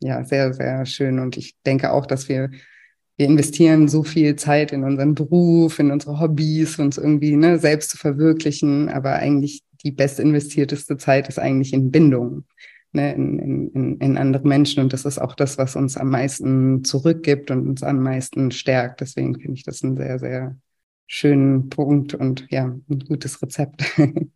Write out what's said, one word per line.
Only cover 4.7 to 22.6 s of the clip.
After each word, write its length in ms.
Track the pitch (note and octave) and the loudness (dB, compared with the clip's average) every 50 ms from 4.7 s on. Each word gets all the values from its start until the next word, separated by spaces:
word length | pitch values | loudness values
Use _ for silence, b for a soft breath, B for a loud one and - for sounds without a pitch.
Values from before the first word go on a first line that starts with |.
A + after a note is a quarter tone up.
in 120 | C#3+ C#3 C3+ | -2 -4 -2
unseren 300 | C3+ C#3 C3+ C3+ D3 D3+ | -2 0 0 2 0 0
Beruf, 640 | C#3 D#3 C3+ E3 F3 F3 E3+ E3 E3+ E3 E3 D#3+ - | 0 0 2 2 4 4 6 6 6 4 4 2 2
in 140 | D3 C#3+ | 2 2
unsere 280 | C#3 C#3+ - C#3+ D3 D3 | 2 0 -4 -6 -4 -2
Hobbys, 600 | E3 D#3+ D#3 D3 D#3 D#3 D#3 D#3 D#3+ D#3 - - | 0 0 0 0 0 0 0 0 0 -2 -2 -2
uns 180 | D3+ C#3+ C3+ - | -2 -2 -2 0
irgendwie, 380 | - D3 D3+ D3 C#3+ D3+ D3 | 0 0 2 2 2 2 4
ne, 240 | C#3+ D#3 E3+ F3 E3 | 4 4 4 4 4
selbst 320 | E3 D3+ D3+ D3+ D3+ - | 4 2 2 2 -2 -6
zu 60 | - - | -8 -4
verwirklichen. 920 | - D#3 C#3+ C#3 D#3 D#3+ D#3+ D#3+ - D#3 C#3+ - - D3 C#3+ C#3+ D3 - | -2 -2 0 2 4 2 2 2 0 -4 -2 0 0 0 2 2 0 -2
Aber 240 | - C#3 C3+ C3+ C#3 | -2 -4 -2 -2 -2
eigentlich 480 | D3+ - C#3 D3 C#3+ C#3 C#3+ D3 - _ _ _ _ - | -2 0 2 2 2 0 -2 -4 -10 _ _ _ _ -8
die 80 | D3 | -6
bestinvestierteste 1080 | C3+ - C#3 C3+ C3+ - - D3+ D3+ D3 C#3+ D3 - - C#3+ C3+ C#3+ C#3+ - - D3 C3+ | -2 0 0 0 0 0 0 2 2 2 0 -2 -2 -2 -2 -2 -2 -6 -6 -8 -8 -4
Zeit 320 | - - C#3 C3+ C#3 - | 0 2 2 2 2 -2
ist 80 | C#3 - | -6 -4
eigentlich 360 | C3+ C3+ C3+ C3 C3+ C3 - | -2 0 0 0 0 0 0
in 180 | C3+ C3 C3 | 0 0 2
Bindung, 540 | C3 D#3 E3 D3 C3 B2 A#2+ A#2+ C3+ C#3+ C#3+ _ b b b b b b b b | 4 6 6 6 6 4 0 -4 -6 -10 -14 _ b b b b b b b b
ne, 220 | - D3+ C#3+ C#3+ C#3 | -4 -2 -2 -2 -2
in, 240 | C#3 C3+ C#3 C#3+ D3 | -2 -2 -2 -2 -4
in, 320 | D3+ C#3+ C3+ C3+ C#3 - | -4 -4 -4 -4 -4 -4
in, 280 | - C3+ C3 B2+ C3+ - | -4 -4 -4 -4 -4 -2
in 180 | C3+ C3+ C3 C#3 | 0 0 0 2
andere 300 | C3+ C3+ C3 C3+ C3+ D3 | 2 0 0 2 2 2
Menschen. 340 | C#3 C#3 D3 C#3 - - | 4 4 2 2 2 0
Und 120 | C3+ C3 B2+ | 0 0 0
das 120 | C3 - | -2 -4
ist 140 | D3 C#3 - | -6 -6 -4
auch 160 | - B2 - | -6 -6 -2
das, 240 | - C#3+ C3+ C#3 - | -2 -2 -2 -2 -2
was 160 | C3+ C3 - | -4 -2 -2
uns 200 | - C#3 C3 C3 | -2 -4 -4 -2
am 140 | - C3 C3+ | -4 -2 -2
meisten 760 | C3 C3 B2+ C#3 C3+ - - C#3 C3+ C3 C3 C3 C3 C3 C3 | 0 0 -2 -2 -4 -4 -2 0 2 2 4 4 2 0 0
zurückgibt 680 | - - C3+ C3 E3 E3 D#3+ D#3+ D3+ C#3+ C#3 C#3+ - | -2 -2 0 2 2 0 0 2 0 0 0 0 -2
und 160 | C3+ C3 B2+ C3+ | -4 -2 -2 -2
uns 160 | C#3 C3 - | -4 -4 -4
am 180 | - C#3 C3 | -2 -2 0
meisten 480 | C3 C3+ C3 C3 B2+ - - C3+ C3+ B2+ | 0 0 -2 -4 -6 -6 -4 -2 -2 -2
stärkt. 520 | B2+ - - C3+ C3 B2+ A#2+ B2 B2+ - | -2 -4 -2 0 0 0 0 -2 -6 -10
Deswegen 340 | C#3 C3+ - - C3+ C3 C3 | -12 -10 -6 -4 -4 -4 -4
finde 180 | C3 C3 D3 C3+ | -6 -8 -10 -10
ich 100 | B2+ - | -10 -12
das 200 | - - - - | -14 -10 -6 -4
einen 120 | C3 C3 | -4 -4
sehr, 220 | C3 C3+ C3+ C3 C3 | -4 -4 -6 -6 -6
sehr 400 | B2+ B2+ B2+ B2+ C3 C3 C3 C3+ _ _ _ _ _ _ _ _ _ | -6 -6 -8 -8 -8 -10 -12 -14 _ _ _ _ _ _ _ _ _
schönen 640 | - - - - D3 D3 C#3 C3+ C3+ C3+ C3 C3 C3+ | -14 -8 -2 2 2 4 4 4 4 2 2 0 -2
Punkt 460 | - - D3 C#3 D3 C#3+ C#3 C#3 - | -4 -4 0 2 2 2 0 -2 -6
und 320 | - C3+ C3+ B2+ C3 - - | -4 -4 -4 -4 -4 -6 -6
ja, 240 | - C3+ | -4 -4